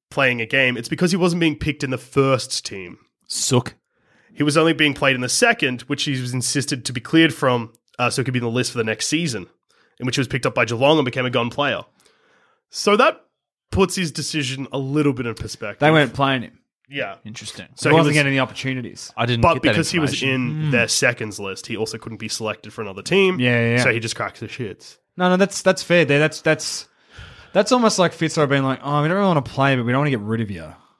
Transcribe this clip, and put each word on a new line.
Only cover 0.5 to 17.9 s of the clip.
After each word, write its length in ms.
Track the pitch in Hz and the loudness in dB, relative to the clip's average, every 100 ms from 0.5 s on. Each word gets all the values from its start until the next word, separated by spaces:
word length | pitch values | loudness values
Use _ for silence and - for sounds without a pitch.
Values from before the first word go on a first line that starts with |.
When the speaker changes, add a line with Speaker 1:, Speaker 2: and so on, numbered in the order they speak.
| 135 127 120 | 2 2 0
Speaker 1:
it's 120 | 120 | -4
because 220 | 160 180 | -2 0
he 60 | 180 | 2
wasn't 240 | 175 170 | 2 2
being 180 | 165 151 | 0 0
picked 240 | 156 147 | -4 -4
in 60 | 139 | -4
the 80 | 127 | -6
first 680 | - 139 135 127 - - - | -2 2 4 2 0 -8 -8
team. 320 | 101 87 - _ _ _ | -12 -14 -18 _ _ _
Speaker 2:
Sook. 460 | - - 123 - - _ _ _ _ _ - | -6 2 2 0 -10 _ _ _ _ _ -4
Speaker 1:
He 60 | |
was 140 | 147 147 | 0 2
only 160 | 165 | 2
being 220 | 160 151 | 2 2
played 200 | 135 139 | 2 0
in 60 | 127 | 0
the 80 | 127 | 0
second, 540 | - 240 226 139 123 | 0 0 0 -2 -4
which 200 | - 139 | -6 -6
he 160 | - 131 | -2 -4
was 140 | 123 | -4
insisted 500 | 127 120 143 131 131 - | -4 -2 -2 -2 -4 -6
to 60 | |
be 80 | 120 | -8
cleared 320 | - 165 165 | 2 4 4
from, 400 | - 135 123 110 _ _ - | 2 0 0 -2 _ _ -4
uh, 100 | 120 | -2
so 100 | 127 | 0
he 40 | |
could 100 | 127 | -2
be 60 | 127 | -2
in 40 | |
the 60 | 120 | -2
list 220 | 120 120 | -2 -2
for 60 | 123 | -2
the 60 | |
next 220 | 110 107 - | -2 -2 -2
season, 400 | 156 170 113 85 _ _ _ _ _ | -2 -2 -4 -10 _ _ _ _ _
in 60 | 127 | -4
which 100 | 135 | -2
he 40 | |
was 60 | 127 | -2
picked 180 | 131 | -2
up 100 | 123 110 | -2 0
by 80 | |
Geelong 340 | 113 117 135 156 | 0 2 4 4
and 60 | |
became 200 | 131 135 | 2 -2
a 60 | 127 | -2
Gon 200 | 123 120 | -2 -2
player. 320 | - 143 95 - _ _ _ _ _ _ _ _ | -2 -2 -2 -8 _ _ _ _ _ _ _ _
So 260 | - - 208 | -4 0 4
that 280 | 285 - _ _ _ _ _ | 4 2 _ _ _ _ _
puts 240 | 180 185 | 0 0
his 160 | 190 170 | 0 -4
decision 560 | 160 139 156 131 135 135 | -6 -6 -4 -4 -6 -6
a 60 | 135 | -6
little 340 | 135 147 143 | -2 0 0
bit 140 | 123 120 | 0 -6
in 80 | |
perspective. 440 | 110 107 - 107 98 | -8 -10 -10 -12 0
Speaker 3:
They 100 | 147 | 4
weren't 240 | 160 135 | 4 4
playing 280 | 113 135 131 | 0 0 0
him. 160 | 104 - _ _ _ | -6 -16 _ _ _
Speaker 1:
Yeah. 280 | 139 107 95 | -10 -8 -10
Speaker 2:
Interesting. 440 | 110 107 107 - 90 - | -16 -16 -16 -16 -18 -6
Speaker 1:
So 120 | |
Speaker 3:
He 60 | - | 2